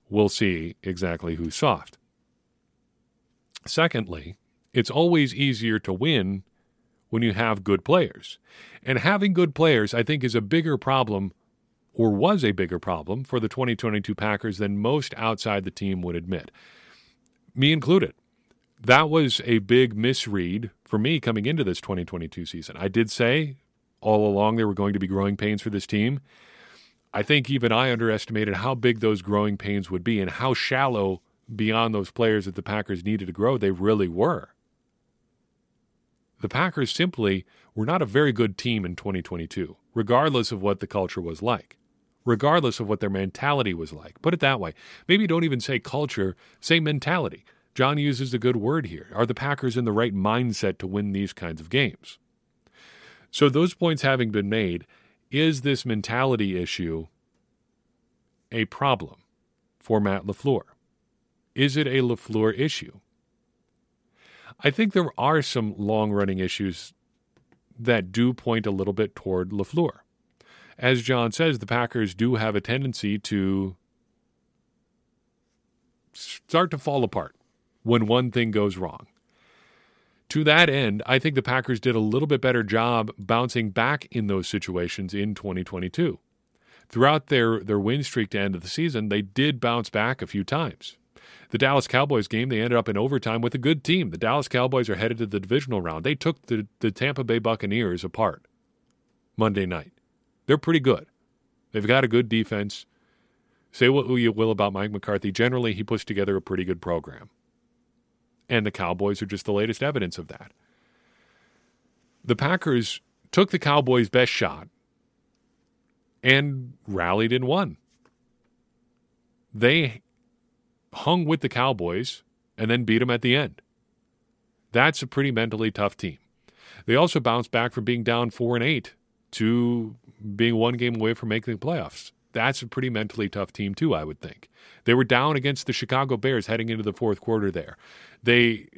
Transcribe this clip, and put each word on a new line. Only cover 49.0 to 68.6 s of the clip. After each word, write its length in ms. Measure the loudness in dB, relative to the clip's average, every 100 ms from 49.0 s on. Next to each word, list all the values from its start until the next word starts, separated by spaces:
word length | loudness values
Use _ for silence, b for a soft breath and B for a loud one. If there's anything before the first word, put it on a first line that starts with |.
| -6
Are 120 | -2 0
the 80 |
Packers 420 | -2 -4 -2 -2 0
in 80 | 2
the 60 |
right 220 | 2 2
mindset 640 | 2 2 2 0 0 -2 -2
to 80 | -4
win 260 | -4 -2
these 200 | -2 -4
kinds 280 | -6 -10 -10
of 100 | -4
games? 480 | -2 -2 -4 -18 -20 _ _ _ _ B B B B B B B
So 180 | 2 4
those 260 | 4 0
points 280 | 0 0 2
having 280 | 0 2 0
been 180 | 0 0
made, 380 | 0 0 -4 b b b b _
is 300 | 0 0 0
this 240 | 0 -2
mentality 760 | -2 -4 0 0 2 2 0 -2
issue 460 | -4 -4 -4 -6 -8 _ _ _ _ _ _ _ _ _ _ _ _ _ -6
a 140 | -4 -2
problem 540 | 0 0 0 -4 -18 _ _ _ _ _ _
for 220 | 0 0
Matt 240 | 2 -2
LaFleur? 380 | -4 -6 -2 -2 -4 _ _ _ _ _ _ _ _
Is 220 | 0 0 2
it 100 | 0
a 160 | 2
LaFleur 540 | 0 -2 -4 0 2 2
issue? 420 | -2 -4 -12 -20 _ _ _ _ _ _ _ _ _ _ _ B B B B -2
I 100 | 0
think 240 | 2 2
there 160 | 2 0 0
are 240 | 0 2
some 320 | 0 -2 -2 -2
long-running 600 | 0 2 2 0 0 0
issues 560 | -2 -2 -4 -6 -14 -20 _ _ _ _ _ _ _ -4
that 320 | 0 2 0
do 220 | 0 2
point 340 | 0 -2 -2